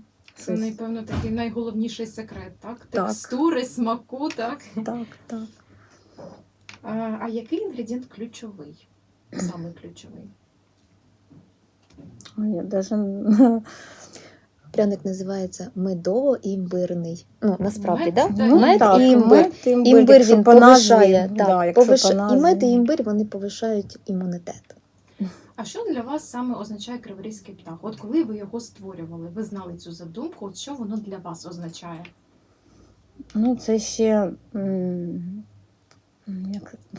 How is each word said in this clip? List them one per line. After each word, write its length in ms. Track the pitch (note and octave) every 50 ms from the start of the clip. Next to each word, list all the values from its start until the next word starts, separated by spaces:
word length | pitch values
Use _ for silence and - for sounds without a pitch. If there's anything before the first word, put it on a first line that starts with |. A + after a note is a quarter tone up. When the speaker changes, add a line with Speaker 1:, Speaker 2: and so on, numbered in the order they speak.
| - _ _ _ _ _ _
Speaker 1:
Це, 60 | - - - A3
Speaker 2:
щось. 40 | A3 A3 A3
Speaker 1:
напевно, 320 | G#3+ G#3+ A3+ A3+ A3+ A3+ A3
такий 280 | A3 - - - A3+
найголовніший 760 | A3 A#3 A#3 A#3 A3+ A#3 A#3 A#3 G3+ A3 A3 A#3 - - A3+
секрет, 460 | A3 - - A3 - - G3+ F#3+ F#3+ - _
так? 160 | - G#3 A#3+ - - _
Speaker 2:
Так. 160 | - A3+ F#3
Speaker 1:
Текстури, 580 | G#3 G#3+ G#3+ - - B3 B3+ D4+ E4+ D#4+ B3+ A#3+
смаку, 640 | - - B3 A#3 A3+ A3+ A#3 - _ B3+ C4+ C#4+ D#4 -
так? 220 | - A3 A#3+ C#4 C#4+ - - - A3 A3
Speaker 2:
Так, 200 | A3 A3+ A#3+ A#3 - - _ _
так. 140 | - A#3 A3+ A3 G#3+ _ _ _ _ _ _ _ _ _ _ _ _ _ - G3 F3+ - - _ _ _ _ _ - - - -
Speaker 1:
А, 360 | G#3 G#3+ A3 A3+ A3 A3 A3 A3
а 60 | A#3
який 300 | A3 A#3 A3+ - D#4+ F4 A4
інгредієнт 440 | G4 C4+ B3 A3+ G#3 A#3+ B3+ B3+
ключовий? 840 | - - - A3+ A#3 - - A#3+ G#3+ G3 F#3+ D3 D3 D#3 _ _ _ _ _ _ _ _ _ _ _ -
Саме 380 | - G3 F3 F3 F3 E3 E3+ E3+ - -
ключовий? 400 | E3+ - - - - - - - - _ _ _ _ _ _ _ _ _ _ _ _ _ _ _ _ _ _ _ _ _ - _ _ _ _ _ _ _ _ _ _ _ - - - - - - - - -
Speaker 2:
Ой, 120 | G#3+ G#3+
я 120 | G#3 E3+ -
даже 340 | F#3 G3+ F#3+ G3 G3 A3
<laughs> 640 | G#3+ G#3 G3 G3 G3+ G#3 G#3+ G#3+ G#3 C4+ A#3+ A3+ A3+ G#3+ - - - - - - - - - - - - - _ _ _ _ _ _ _ - -
Speaker 3:
Пряник 320 | - G#3+ G3+ G3+ F#3+ -
називається 640 | G3 F#3 F#3 F#3+ F#3 G3 G3 F#3+ F3+ - - F3+ F3 -
медово-імбирний. 1500 | F#3 F3+ F#3+ F#3 E3+ E3+ F3+ F#3+ A#3+ C4+ C#4+ B3+ - - F#3+ G3 F#3+ F#3 F3 F3+ F3+ F3+ F3 F3 F3 E3+ E3 E3+ F3 - _ _ _ -
Ну, 140 | G#3+ F#3 F#3
насправді, 460 | F#3 G3+ G#3+ G#3+ G3+ F#3+ F3 E3 E3+
Speaker 1:
Мед 100 | E3+ E3+
Speaker 3:
да? 140 | G#3 C#4+ G4
Speaker 1:
та 180 | G#3 G3+ G#3+
Speaker 2:
Ну, 120 | A3+ C4+ E4
Speaker 3:
Мед 200 | D#4 D4+ F#4 G#4+
Speaker 2:
так, 220 | - G#3 F#3+ -
Speaker 3:
і 80 | B3+ B3+
імбир. 180 | B3+ A#3+ A3+ A3+ A3 - E4+
Speaker 2:
мед 80 | F#4 E4 - -
і 40 | B3+
імбир, 280 | B3 B3 A#3+ A#3+ C4 -
Speaker 3:
Імбир, 160 | - A#3+ C4+
Speaker 2:
якщо 200 | C4 B3 G#3+ A3+
Speaker 3:
він 80 | G#3+ G3+
Speaker 2:
по 100 | A#3 A#3+
назві, 100 | A#3 A#3+ B3 C4 B3+ A3+ G#3+ A#3+
Speaker 3:
повишає, 360 | A3 G3+ F#3+ F#3+ F#3 F#3 G3 G3+
Speaker 2:
да, 100 | G#3+ G#3
Speaker 3:
так, 220 | F#3+ F#3 F3+ F3
Speaker 2:
якщо 160 | F3 F3 A#3 B3
Speaker 3:
повиш-, 440 | A#3 C4 C4 - F#3+ F#3+ G3 G3+ G#3
Speaker 2:
по 60 | B3
Speaker 3:
і 40 | C4+
мед, 120 | D4+ F4 F#4+ G3 B3+
і 40 |
Speaker 2:
назві. 80 | B3 A#3+
Speaker 3:
імбир, 280 | A#3+ A#3+ A#3+ D4+ D#4 A#3+
вони 220 | G#3+ G#3 G#3 G#3+
повишають 720 | G#3+ - G3 G3 G3+ G3+ - - A3+ A3 G#3 G3+ G#3 - - _
імунітет. 720 | - G3 F3+ F#3 F3+ F3 F3 - - - - _ _ _ _ _ _ _ _ _ _ _ - G#3 F3+ - - _ _ _
Speaker 1:
А 80 | - A3+
що 200 | - - G4 A#4 G#4+ D#4
для 60 | B3
вас 240 | A3+ B3 C#4+ D4+ - -
саме 240 | - A#3+ B3 B3 A#3+
означає 440 | G#3 G3+ G3+ G#3+ G3+ - A#3+ B3 A#3+
криворізький 560 | - A3 G3 F#3+ - G#3+ G#3+ - - - G3
птах? 200 | - _ E3 E3 E3 -
От 140 | G#3+ -
коли 260 | C3+ - G#3 B3+ D#4+ D#4+
ви 120 | G#3+ G#3+
його 240 | G#3 G3+ G3+ - A#3
створювали, 680 | A#3 - _ - G3 F#3+ F#3 E3 E3 D#3+ E3+ E3+ E3 F3 E3+
ви 80 | G#3+ A3
знали 300 | G#3 G#3 G3 F#3 F3 E3+
цю 180 | E3+ - F3 E3+
задумку, 540 | - F#3 E3 E3 G#3+ C4+ E4 F4 - -
от 100 | G3 F3+
що 180 | - - C#4 C#4+
воно 220 | C4+ A3+ G3 G#3+
для 200 | G#3+ G#3 G3 F#3+ F#3
вас 280 | - F3 E3 E3 -
означає? 580 | F3 F3 F3 E3+ D#3+ E3 - - E3+ E3+ D#3+ E3+ - _ _ _ _ _ _ _ _ _ _ _ _ _ _ _ _ _ _ _ _ _ - - - -
Speaker 2:
Ну, 220 | A3 A3 B3 B3+
це 220 | A#3 - - A3 A3
ще, 520 | G#3+ - - - A3+ A3 A3 G#3+ G3+ F3 - - _ _ -
м, 920 | G#3 G3 G3 F#3+ F#3 F3+ F3+ F3+ F3 F3 F3 E3+ F3+ F3 F3+ F#3+ G#3 G#3 _ _ _ _ _ _ _ _ _ _ _ _ _ _ _ _ - G3 F#3 F#3 F#3+ G3+
як 200 | G3+ - - - - _ _ -